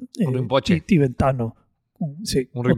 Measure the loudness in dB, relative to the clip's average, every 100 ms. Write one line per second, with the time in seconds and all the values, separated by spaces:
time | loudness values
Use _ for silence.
0 | -12 -4 -2 0 0 0 2 0 4 4
1 | 4 2 0 0 -4 -8 _ _ _ -10
2 | -10 -8 -4 -4 -4 -4 0